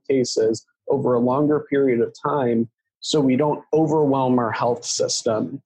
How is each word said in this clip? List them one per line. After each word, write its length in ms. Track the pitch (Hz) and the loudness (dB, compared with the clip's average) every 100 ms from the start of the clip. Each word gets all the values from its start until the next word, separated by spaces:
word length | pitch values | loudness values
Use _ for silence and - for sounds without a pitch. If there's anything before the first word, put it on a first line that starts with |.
| - | -2
cases 560 | 135 123 - 110 110 - _ - | 0 0 0 0 -2 -8 _ -4
over 260 | 139 127 | -2 0
a 60 | 123 | 2
longer 400 | 123 135 147 147 147 | 2 2 2 0 0
period 320 | 139 139 117 | 0 2 2
of 120 | 110 - | -2 -4
time 480 | 147 147 123 113 113 _ _ _ | -4 -2 0 0 -2 _ _ _
so 220 | - 156 | -2 0
we 140 | 131 127 | 2 2
don't 280 | 151 - - | 0 -2 -2
overwhelm 680 | 156 151 160 143 135 127 127 | 0 2 2 2 2 2 0
our 120 | 113 | 0
health 320 | - 120 120 | -2 -2 -2
system. 760 | - - - - 120 110 123 135 | -4 -4 -2 -2 -2 -2 -4 -8